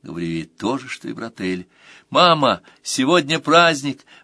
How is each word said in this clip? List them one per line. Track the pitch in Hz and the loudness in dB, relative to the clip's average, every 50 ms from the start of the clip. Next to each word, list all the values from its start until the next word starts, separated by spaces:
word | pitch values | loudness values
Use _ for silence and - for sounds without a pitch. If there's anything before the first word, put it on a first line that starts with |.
говорю | - - 80 85 85 | -14 -12 -10 -8 -6
ей | 82 82 82 80 | -4 -4 -6 -8
то | - _ _ - 107 131 135 | -10 _ _ -4 -4 -4 -4
же, | 127 131 | -6 -12
что | - - - 127 | -14 -12 -12 -12
и | |
брат | 113 107 110 113 _ - | -10 -10 -12 -14 _ -8
Эль. | 95 92 92 90 90 _ _ _ _ - - - _ _ | -6 -4 -4 -6 -8 _ _ _ _ -20 -20 -20 _ _
"Мама, | 131 139 175 175 165 156 143 123 98 87 _ - _ _ | 0 2 4 4 4 4 4 0 0 0 _ -20 _ _
сегодня | _ - - - 131 135 175 180 151 135 160 160 | _ -8 -4 -2 2 4 4 2 2 0 -4 -4
праздник! | - 151 156 170 175 165 160 139 139 143 131 - _ _ - - | 0 4 4 6 6 4 2 0 -4 -6 -8 -8 _ _ -20 -20